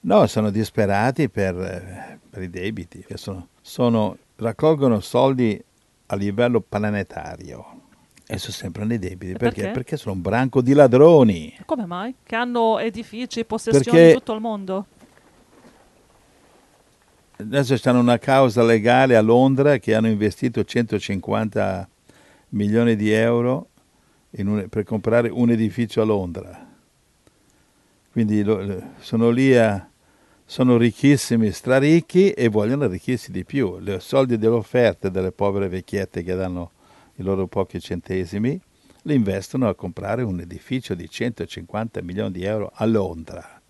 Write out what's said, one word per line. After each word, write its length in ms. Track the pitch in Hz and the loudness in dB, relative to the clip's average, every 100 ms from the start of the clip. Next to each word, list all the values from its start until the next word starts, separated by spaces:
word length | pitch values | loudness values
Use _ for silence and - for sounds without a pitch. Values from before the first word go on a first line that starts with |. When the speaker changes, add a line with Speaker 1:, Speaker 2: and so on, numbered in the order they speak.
Speaker 1:
No, 260 | 180 208 127 | 2 4 4
sono 220 | - 107 | 2 -2
disperati 800 | 101 107 - 104 98 117 131 139 | -2 -2 0 0 2 0 0 -4
per, 320 | - 95 90 | -2 -4 -4
eh, 580 | 92 90 90 98 - - _ | -8 -10 -12 -16 -18 -20 _
per 140 | - | -14
i 40 | 92 | -12
debiti, 520 | 90 95 110 85 - | -8 -8 -8 -14 -18
che 180 | - 98 | -16 -16
sono, 300 | - 95 90 _ | -12 -14 -16 _
sono, 560 | - - 123 113 104 90 _ _ | -20 -2 0 2 -2 -6 _ _
raccolgono 640 | 117 107 156 160 135 107 | -8 0 0 2 2 0
soldi 640 | - 123 131 131 117 101 - _ _ _ _ | 0 2 2 2 0 -2 -10 _ _ _ _
a 80 | |
livello 460 | 101 101 101 120 117 | -6 -4 0 0 0
planetario 1200 | - 104 104 104 95 - 76 80 - 65 - - _ _ _ _ _ | -2 -4 -2 -4 -6 -10 -14 -16 -16 -18 -20 -20 _ _ _ _ _
e 100 | 110 | -10
sono 140 | - | -10
sempre 320 | 101 110 85 | -12 -12 -8
nei 140 | 107 117 | -4 -4
debiti. 340 | 92 92 92 | -6 -10 -12
Speaker 2:
E 40 | 98 | -4
Speaker 1:
Perché? 240 | 120 220 | -4 -2
Speaker 2:
perché? 120 | 143 | -6
Speaker 1:
Perché 240 | 226 123 156 | -8 -8 -10
sono 200 | - 95 | -8 -6
un 40 | |
branco 400 | 87 110 131 135 | -2 -2 0 0
di 120 | 120 | 2
ladroni. 840 | 139 135 123 151 165 120 87 78 - | 6 8 8 8 8 6 2 -6 -16
Speaker 2:
Come 220 | - 302 185 | -8 -6 -6
mai? 280 | 175 214 254 | -8 -10 -12
Che 100 | _ | _
hanno 440 | 226 247 240 226 220 | -6 -4 0 0 0
edifici, 640 | 226 214 233 214 247 - | -2 -8 -14 -12 -10 -8
possessioni 400 | 226 220 - 226 | -6 -6 2 2
Speaker 1:
Perché 240 | - 165 165 | 6 8 8
Speaker 2:
in 60 | |
tutto 200 | 160 - | 8 2
il 60 | 220 | -8
mondo. 460 | 226 214 190 190 202 _ - _ _ _ _ _ - _ _ _ _ _ _ _ _ _ _ _ _ _ _ _ _ _ | -6 -8 -6 -8 -8 _ -20 _ _ _ _ _ -20 _ _ _ _ _ _ _ _ _ _ _ _ _ _ _ _ _
Speaker 1:
Adesso 380 | 107 135 127 127 | -4 -2 0 0
c'hanno 220 | 131 123 | 4 4
una 180 | 120 120 | 4 2
causa 460 | - 135 131 113 | 4 4 4 4
legale 500 | 117 113 107 123 135 | 4 4 4 4 6
a 60 | 117 | 6
Londra 580 | 110 120 135 135 139 139 | 6 6 4 4 2 2
che 160 | - | 2
hanno 140 | 110 113 | 0 2
investito 560 | 104 104 - 131 113 | 2 0 0 -4 -4
centocinquanta 1200 | 101 123 117 104 - 98 98 107 110 104 101 95 92 _ _ _ _ _ _ | -4 -2 -2 -4 -4 -6 -4 -4 -2 -2 -4 -4 -10 _ _ _ _ _ _
milioni 460 | 104 104 110 120 110 | -4 0 2 2 2
di 160 | 107 | 2
euro 560 | 107 113 120 120 131 - _ _ _ _ _ _ | 2 2 0 0 -4 -6 _ _ _ _ _ _
in 180 | - 98 | -8 -4
un, 200 | 104 95 | -4 -4
per 160 | 113 | -6
comprare 440 | 101 110 104 113 117 | -4 -4 0 0 0
un 220 | - 120 | 0 0
edificio 500 | 117 110 95 113 - | 2 0 -2 -4 -2
a 40 | |
Londra. 640 | 110 104 90 85 90 - - _ _ _ _ _ _ _ _ _ _ _ _ _ _ | 0 0 -4 -10 -12 -20 -20 _ _ _ _ _ _ _ _ _ _ _ _ _ _
Quindi 320 | - 110 107 | -4 0 0
lo, 400 | 104 107 101 92 - - | 0 -2 -2 -8 -12 -20
sono 280 | - 117 117 | -6 0 0
lì 260 | 117 135 | 2 4
a, 320 | 127 110 101 - _ _ _ _ _ _ | 6 4 0 -8 _ _ _ _ _ _
sono 320 | - 127 120 | 0 2 4
ricchissimi, 760 | 117 - 139 143 - 120 110 | 2 2 2 2 2 0 0
straricchi 800 | 90 - 131 143 165 156 180 196 | -2 0 2 4 2 2 2 2
e 180 | - 120 | 2 0
vogliono 360 | 107 107 139 | 2 0 0
arricchirsi 460 | 127 92 - 127 - | -2 -4 -4 -6 -6
di 140 | 92 | -10
più. 340 | 90 139 110 90 | -6 -4 -4 -6
I 180 | 101 95 | -8 -8
soldi 380 | - 139 135 113 | -2 0 0 2
delle 160 | 110 | 2
offerte 560 | 117 104 127 117 92 98 | 0 -2 2 2 2 -4
delle 200 | 92 92 | -4 -6
povere 380 | - 101 98 98 | -2 -2 -2 -4
vecchiette 540 | 92 - 104 95 - | -6 -6 -6 -6 -8
che 120 | 87 | -8
danno 360 | 90 95 90 85 _ _ _ _ - | -6 -6 -8 -12 _ _ _ _ -10
i 60 | |
loro 240 | 92 95 92 | -4 -4 -2
pochi 340 | 104 95 - | -4 -6 -8
centesimi, 800 | - 92 - 92 85 104 117 170 _ _ _ _ | -10 -10 -6 -8 -6 -4 -4 -6 _ _ _ _
li 120 | - | -4
investono 540 | 147 101 95 95 135 120 | -2 0 -4 -6 -4 -4
a 60 | |
comprare 480 | 92 95 87 98 110 | -4 -10 -10 -8 -6
un 180 | 120 92 | -4 -6
edificio 540 | 85 80 - 127 - | -10 -18 -8 -10 -6
di 140 | 92 85 | -10 -10
centocinquanta 920 | - 120 117 85 - 87 104 117 - | -8 -8 -8 -12 -12 -10 -8 -8 -10
milioni 300 | 90 92 107 | -10 -8 -8
di 120 | 90 | -6
euro 260 | 92 107 101 | -6 -6 -8
a 100 | - | -4
Londra. 760 | 110 110 95 82 80 87 - - _ | -2 0 -2 -8 -14 -16 -18 -20 _